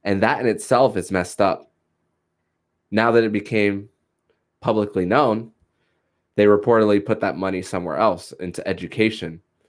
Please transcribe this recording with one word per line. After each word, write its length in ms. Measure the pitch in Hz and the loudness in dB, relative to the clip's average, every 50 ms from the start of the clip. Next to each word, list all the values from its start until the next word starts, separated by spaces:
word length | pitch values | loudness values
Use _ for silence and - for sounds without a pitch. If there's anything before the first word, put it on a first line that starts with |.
| _ | _
And 180 | 101 98 98 | -2 0 0
that 180 | 107 113 139 110 | 2 0 0 0
in 60 | 123 | 0
itself 500 | 117 104 - - - 131 120 135 120 104 | -2 -2 -2 0 0 2 4 4 2 0
is 140 | 92 87 - | -4 -6 -2
messed 300 | 95 92 87 - - - | -4 -4 -4 -4 -2 0
up. 300 | 101 95 85 - - _ _ _ _ _ _ _ _ _ _ _ _ _ _ _ _ _ _ _ _ _ _ _ _ _ | 0 0 0 -2 -8 _ _ _ _ _ _ _ _ _ _ _ _ _ _ _ _ _ _ _ _ _ _ _ _ _
Now 200 | 101 107 113 117 | 0 2 2 4
that 120 | 113 117 113 | 4 4 4
it 80 | 110 | 4
became 560 | 104 104 101 - - 107 104 101 101 98 101 - _ _ _ _ _ _ _ _ _ _ _ _ _ _ | -2 -4 -4 -2 -2 0 0 0 -2 -4 -10 -16 _ _ _ _ _ _ _ _ _ _ _ _ _ _
publicly 460 | - - 110 107 104 104 - 95 90 | -2 0 0 0 0 -2 -2 -2 0
known, 460 | 90 110 143 147 120 107 110 117 - _ _ _ _ _ _ _ _ _ _ _ _ _ _ _ _ _ | 2 2 2 2 2 0 -2 -6 -12 _ _ _ _ _ _ _ _ _ _ _ _ _ _ _ _ _
they 80 | - 104 | 4 6
reportedly 580 | 104 104 104 - 123 117 110 110 107 104 101 101 | 6 6 4 4 2 4 4 4 4 2 0 0
put 160 | - 107 - | -2 -4 -2
that 160 | - 98 73 | -2 -4 -4
money 260 | 82 95 95 95 92 | -4 -4 -4 -4 -6
somewhere 340 | 90 - - 92 90 85 71 | -8 -6 -8 -6 -6 -6 -2
else, 360 | 73 110 107 90 85 - - - - | 0 0 0 0 -2 -10 -18 -14 -12
into 260 | - 90 87 - - - | -12 -10 -10 -8 -6 -6
education. 720 | 95 - 92 85 - - 110 113 110 - 90 82 80 90 _ _ _ _ _ | -6 -6 -8 -10 -2 0 0 0 -2 -6 -12 -12 -12 -16 _ _ _ _ _